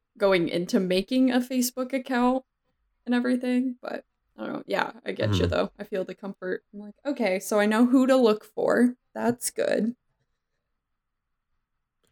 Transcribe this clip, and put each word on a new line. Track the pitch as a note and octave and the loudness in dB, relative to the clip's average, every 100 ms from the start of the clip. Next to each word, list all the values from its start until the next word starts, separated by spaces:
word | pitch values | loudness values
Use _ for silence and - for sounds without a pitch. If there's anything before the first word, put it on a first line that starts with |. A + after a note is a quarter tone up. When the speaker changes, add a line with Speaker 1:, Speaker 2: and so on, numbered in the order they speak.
| _ - | _ 0
Speaker 1:
going | G3 F#3+ E3+ | 4 4 2
into | F3 F3+ A3+ | -2 0 0
making | F3+ F#3 G3 B3+ C4 | 2 0 0 2 2
a | B3 | 2
Facebook | B3 C4 B3 - B3+ | -2 -2 -2 -4 -6
account | C4+ B3+ B3 B3 C4 - _ _ _ _ _ A#3+ | -6 -4 0 0 0 -6 _ _ _ _ _ -4
and | |
everything. | B3 B3 B3 B3 B3 C4 B3 | -2 0 -2 0 0 -2 -4
But | - - - _ _ - | -10 -10 -12 _ _ -14
I | - | -10
don't | |
know. | - - | -10 -6
Yeah, | F#3+ - - - | -4 -4 -6 -10
I | |
get | - G#2 | -4 -2
you, | F#2+ | 0
Speaker 2:
Mm-hmm. | F2 | 0
Speaker 1:
though. | - - - | 0 -4 -6
I | |
feel | G3+ F#3+ F#3 | -10 -8 -8
the | F#3 | -10
comfort. | G3 G3+ F#3 F#3+ _ | -14 -10 -8 -8 _
I'm | G3+ | -20
like, | G#3 - C#4+ | -18 -12 -8
"Okay, | C#4 G#3 F#3 | -2 -2 -2
so | - G#3+ | -2 0
I | G#3 | 2
know | A3 B3 | 4 4
who | C4 C4 | 4 4
to | C4 | 4
look | A3+ G#3+ - | 4 2 -2
for. | - - - B3 B3 _ | -4 0 4 2 0 _
That's | A3 A3 A#3+ - | -4 -4 -2 -6
good." | - - - A3 B3 _ _ _ _ _ _ _ _ _ _ _ _ _ _ _ _ _ _ _ _ _ | -2 -2 0 -2 -6 _ _ _ _ _ _ _ _ _ _ _ _ _ _ _ _ _ _ _ _ _